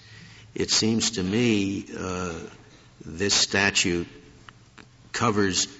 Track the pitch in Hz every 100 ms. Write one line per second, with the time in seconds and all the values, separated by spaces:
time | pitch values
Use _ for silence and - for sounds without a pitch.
0 | - - - - - - 90 - 110 113
1 | - 98 92 110 120 101 98 98 - -
2 | 92 90 90 82 - - - - - -
3 | 76 80 101 - - 98 101 - 92 85
4 | 85 - - - - - - - - -
5 | - - 117 104 98 87 -